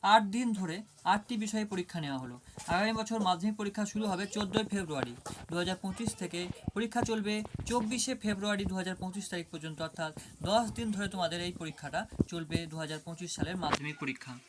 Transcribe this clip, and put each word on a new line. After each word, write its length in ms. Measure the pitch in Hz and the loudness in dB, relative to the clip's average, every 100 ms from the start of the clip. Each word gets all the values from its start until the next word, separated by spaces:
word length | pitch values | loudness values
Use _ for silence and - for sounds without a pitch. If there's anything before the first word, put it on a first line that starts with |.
| 196 | 10
আট 100 | 220 202 220 | 10 10 2
দিন 120 | 247 202 | 2 2
ধরে 180 | 185 175 214 - - | 0 -2 -8 -4 4
আটটি 220 | 208 208 240 | 4 4 -2
বিষয়ে 220 | 214 220 208 | 0 0 0
পরীক্ষা 260 | 185 180 170 | -2 -2 -2
নেওয়া 140 | 147 135 | -2 -2
হলো। 140 | 127 123 - - - | -4 -10 -14 -12 0
আগামী 180 | 170 214 220 | 4 4 2
বছর 180 | 220 226 190 | 0 2 4
মাধ্যমিক 280 | 180 202 214 | 4 2 0
পরীক্ষা 240 | 208 202 208 | -2 0 -2
শুরু 120 | 214 214 | 0 0
হবে 140 | 180 202 | 0 0
চোদ্দোই 320 | 208 202 190 214 | 0 2 2 2
ফেব্রুয়ারি 420 | 202 175 143 127 120 - - - | 0 -2 -2 -4 -8 -10 -12 -4
দু 40 | 165 | -2
হাজার 180 | 180 185 | 0 0
পঁচিশ 260 | 196 185 226 - | -4 -2 -4 -2
থেকে, 180 | 180 170 180 - - | -6 -4 -6 -4 -4
পরীক্ষা 280 | - 226 240 233 | -2 0 2 2
চলবে 240 | 220 202 214 214 - - | 2 0 -2 -4 -8 -2
চব্বিশে 440 | 240 220 247 247 254 | 0 0 -2 -2 0
ফেব্রুয়ারি 400 | 208 196 208 202 196 | 0 0 0 0 0
দু 40 | 185 | -2
হাজার 160 | 180 185 | -2 -4
পঁচিশ 220 | 185 190 202 | -4 -6 -6
তারিখ 140 | 180 170 | -6 -6
পর্যন্ত, 260 | 165 160 156 160 | -8 -8 -6 -6
অর্থাৎ 240 | - 160 151 - - - | -4 -6 -6 -14 -6 4
দশ 140 | 214 226 220 | 4 4 0
দিন 80 | 233 | -2
ধরে 140 | 202 202 | 0 -2
তোমাদের 240 | 190 170 175 175 | 0 0 0 -4
এই 60 | 175 | -4
পরীক্ষাটা 400 | 160 151 147 151 - - - | -8 -6 -6 -4 -4 0 0
চলবে, 280 | 170 160 165 165 | 0 -2 -2 -2
দু 60 | 156 | -6
হাজার 180 | 156 156 156 | -6 -6 -8
পঁচিশ 240 | 165 175 - | -8 -8 -2
সালের 200 | 156 185 | -2 0
মাধ্যমিক 320 | 160 - 147 147 | 0 0 -2 -4
পরীক্ষা। 300 | 143 131 - 123 | -4 -4 -8 -14